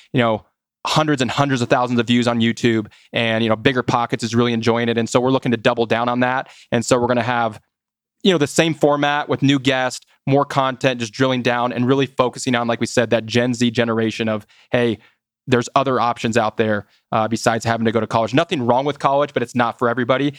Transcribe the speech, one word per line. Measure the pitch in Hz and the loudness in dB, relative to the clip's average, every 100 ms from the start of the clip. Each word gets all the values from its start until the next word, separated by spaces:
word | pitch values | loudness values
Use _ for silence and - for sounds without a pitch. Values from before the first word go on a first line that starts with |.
| _ | _
You | 131 | 0
know, | 117 107 - _ _ _ - | 0 0 -6 _ _ _ -4
hundreds | - 156 143 | -2 0 0
and | 120 | -2
hundreds | - 143 131 | -2 0 0
of | 120 | 0
thousands | 131 123 120 | 0 0 0
of | 113 | 2
views | 120 120 | 2 2
on | 120 | 0
YouTube, | 113 110 123 113 104 _ _ | 0 0 0 0 -4 _ _
and, | 120 117 110 | -4 -2 0
you | 113 | 0
know, | 110 | 0
Bigger | 123 123 | 0 0
Pockets | - 123 117 - | 0 0 0 -4
is | 117 | -2
really | 117 120 | 0 0
enjoying | 117 113 117 117 | 0 0 0 0
it. | 117 | -2
And | 117 | 0
so | 131 | 0
we're | 127 | 2
looking | 131 135 | 0 0
to | 117 | 2
double | 123 120 113 | 2 2 0
down | 113 120 | 0 0
on | 123 | 0
that. | 123 131 - - - | 0 -2 -6 -14 -4
And | 120 113 | -2 0
so | 123 | 0
we're | 120 | 2
gonna | 123 | 0
have, | 113 120 117 107 _ _ _ _ _ _ | 0 -2 -2 -6 _ _ _ _ _ _
you | 196 | 2
know, | 170 | 2
the | 143 | 2
same | - 165 | 0 0
format | 147 151 143 143 147 147 | 2 2 2 0 -2 -2
with | 139 | 0
new | 139 139 | 2 2
guests, | 127 131 127 - _ _ - | 0 0 -2 -6 _ _ 0
more | 135 139 | 0 0
content, | 143 131 123 135 123 | 0 -2 0 -2 -2
just | 113 | -6
drilling | 101 131 127 | -2 0 0
down | 120 120 123 | 0 0 -2
and | 120 123 | -2 0
really | 135 135 | 2 0
focusing | - 123 131 - 120 | 0 -2 -2 -4 -2
on, | 117 | 0
like | 117 | -2
we | 120 | -2
said, | - 113 | 0 0
that | 117 110 | 0 0
Gen | 117 123 | 0 0
Z | 117 120 | 0 0
generation | 117 117 113 113 - 113 | 0 0 0 -2 -2 -4
of, | 107 - _ _ | -4 -8 _ _
"Hey, | 123 120 104 _ _ _ _ - | 0 0 -2 _ _ _ _ 0
there's | 123 117 139 | 0 2 0
other | 135 123 | 2 2
options | 120 117 120 113 | 0 0 -2 0
out | 110 - | 0 0
there, | 110 104 - _ - | -2 -2 -6 _ -6
uh, | 117 110 | -2 -2
besides | 113 120 113 117 | -2 -2 -2 -2
having | 117 113 | -2 0
to | |
go | 113 | 0
to | 110 | 0
college." | 120 113 | -2 0
Nothing | 135 170 160 120 | 0 0 -2 0
wrong | 123 143 | 0 0
with | 139 | -2
college, | 143 139 143 | 0 0 0
but | 131 | -2
it's | 117 | -4
not | 120 117 - | 0 -2 0
for | 120 | -2
everybody. | 120 120 131 143 | 0 0 0 0